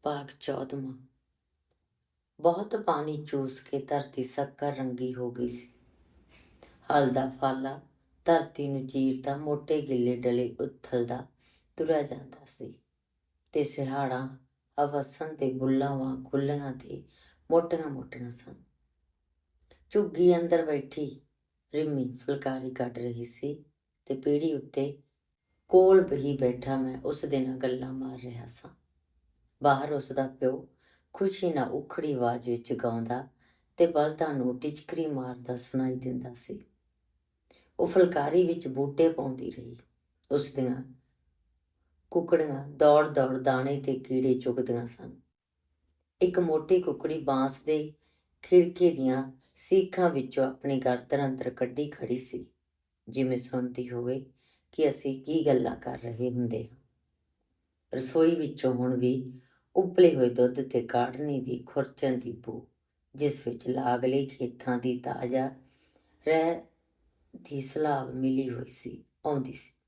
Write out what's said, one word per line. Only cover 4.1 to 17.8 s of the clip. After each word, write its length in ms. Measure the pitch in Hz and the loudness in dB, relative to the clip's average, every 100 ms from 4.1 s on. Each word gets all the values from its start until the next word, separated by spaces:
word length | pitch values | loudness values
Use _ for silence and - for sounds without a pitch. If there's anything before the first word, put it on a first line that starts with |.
| - | -6
ਸ਼ੱਕਰ 520 | 127 - 139 - 143 135 | -6 -4 -6 -4 -4 -2
ਰੰਗੀ 400 | 131 123 127 123 | -6 -4 -6 -4
ਹੋ 160 | 123 | -6
ਗਈ 160 | 123 120 | -4 -4
ਸੀ। 260 | 120 - _ _ _ _ _ _ - _ _ - _ - | -6 -12 _ _ _ _ _ _ -20 _ _ -20 _ 0
ਹਲ 180 | 151 135 | 2 4
ਦਾ 200 | 131 131 | 2 -2
ਫਾਲਾ 520 | - 135 131 131 139 - _ _ _ - | -2 -2 -2 -6 -10 -16 _ _ _ 2
ਧਰਤੀ 420 | 165 160 - 143 | 2 2 -6 -4
ਨੂੰ 200 | 139 127 | -4 -4
ਚੀਰਦਾ 500 | 139 135 131 139 139 | 0 0 0 -4 -6
ਮੋਟੇ 440 | 151 147 - 156 | -2 -4 0 -2
ਗਿੱਲੇ 360 | 135 127 120 123 | 0 0 0 0
ਡਲੇ 380 | 123 120 123 - | 0 0 -2 -4
ਉਥਲਦਾ 680 | 135 - - 123 117 127 127 _ _ _ _ - | -8 -8 -4 -2 -2 -4 -10 _ _ _ _ -6
ਤੁਰਿਆ 240 | 160 156 | 0 2
ਜਾਂਦਾ 380 | 143 139 139 - - | 0 -8 -14 -20 -20
ਸੀ 280 | - 123 - _ _ _ _ _ _ - | -16 -16 -16 _ _ _ _ _ _ -6
ਤੇ 100 | 156 | -2
ਸਿਹਾੜਾਂ 760 | 143 - 135 139 135 127 131 - _ _ _ - | -2 -2 -4 -2 -2 -4 -6 -12 _ _ _ -2
ਅਵਸਨ 520 | 143 143 139 - 160 156 | 0 0 -4 -6 -8 -2
ਦੇ 180 | 135 | -2
ਬੁੱਲਾਂ 420 | 131 131 135 139 135 | 0 0 2 2 -2
ਵਾਂਗ 300 | 131 131 - | -4 -6 -4
ਖੁੱਲ੍ਹੀਆਂ 480 | 139 139 143 139 | -2 0 -2 -4
ਤੇ 300 | 127 - - - _ _ _ _ | -10 -12 -14 -16 _ _ _ _
ਮੋਟੀਆਂ-ਮੋਟੀਆਂ 800 | 165 170 165 | 2 4 -4